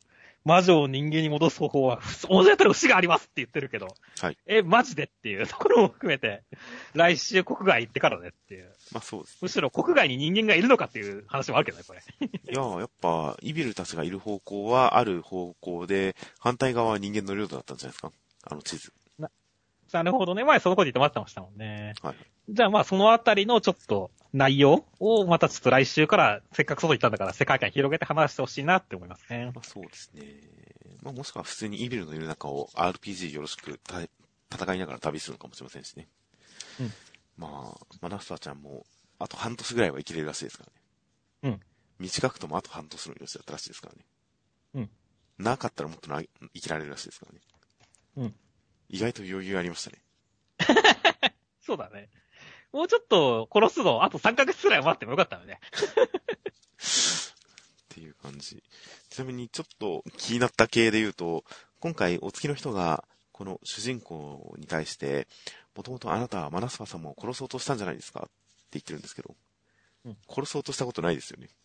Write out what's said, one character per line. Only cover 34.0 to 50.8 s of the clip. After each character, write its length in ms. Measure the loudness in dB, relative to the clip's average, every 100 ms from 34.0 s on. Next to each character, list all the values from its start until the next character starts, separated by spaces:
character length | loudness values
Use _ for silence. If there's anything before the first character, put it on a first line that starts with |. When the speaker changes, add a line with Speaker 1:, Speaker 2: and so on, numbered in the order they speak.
| -12 _ _ _ -16
Speaker 2:
戦 200 | -10 -6
い 40 | -6
な 60 |
が 80 | -8
ら 60 | -8
旅 220 | -8 -8
す 80 | -12
る 60 |
の 40 | -16
か 100 | -20
も 60 |
し 60 | -20
れ 40 |
ま 60 | -20
せ 80 | -20
ん 40 |
し 100 | -20
ね。 140 | -20 -20 _ _ _ _ -20 -18 -12
Speaker 1:
う 20 |
ん。 100 | -12 -12 _ _ _ -20
Speaker 2:
ま 360 | -16 -16 -16
あ、 120 | -18 _ -16
マ 80 | -12
ナ 100 | -12
ス 80 | -12
タ 100 | -14
ち 100 | -14
ゃ 40 |
ん 60 | -16
も 240 | -18 -20 -20 _ _ -12
あ 80 | -12
と 120 | -10
半 180 | -10 -8
年 180 | -6
ぐ 60 | -2
ら 60 | -2
い 40 |
は 80 | -2
生 60 |
き 80 | -10
れ 80 | -8
る 60 | -8
ら 80 |
し 80 | -10
い 20 |
で 60 | -12
す 80 | -16
か 60 | -20 _ _ _ _ _ _ _
ら 80 | -8
ね。 40 |
Speaker 1:
う 20 | -8
ん。 40 | _ _ _ -16
Speaker 2:
短 300 | -10 -4 -4
く 100 | -6
と 80 | -8
も 120 | -8
あ 40 |
と 60 | -8
半 160 | -16 -18
年 200 | -16 -16
の 60 | -16
命 140 | -16
だ 60 | -16
っ 40 | -16
た 60 |
ら 40 | -16
し 80 | -16
い 20 |
で 40 |
す 60 | -18
か 80 | -20
ら 60 |
ね。 100 | -20 _ _ _ _ _ _ _ -12 -12 _ _ _ _ -6
Speaker 1:
う 40 |
ん。 20 |
Speaker 2:
な 120 | -4 -4
か 120 | -6
っ 40 |
た 100 | -8
ら 40 | -12
も 60 |
っ 40 | -12
と 120 | -10
な-、 100 | -10 -10 _ -20
生 80 | -14
き 80 | -8
ら 100 | -8
れ 60 |
る 60 | -8
ら 80 | -14
し 60 |
い 20 | -16
で 60 |
す 80 | -20
か 60 | -20
ら 60 |
ね。 80 | -20 _ _ _ _ _ _ _ -10
Speaker 1:
う 80 | -10
ん。 80 | -10 _ _ _ _ -14
Speaker 2:
意 100 | -6
外 140 | -6
と 80 | -6
余 240 | -10 -10 -6
裕 100 | -4
あ 60 |
り 80 | -4
ま 60 | -8
し 80 |
た 60 | -14
ね。 120 | -18 _ _ _ _ _ -4
Speaker 1:
<laughs> 1040 | 4 6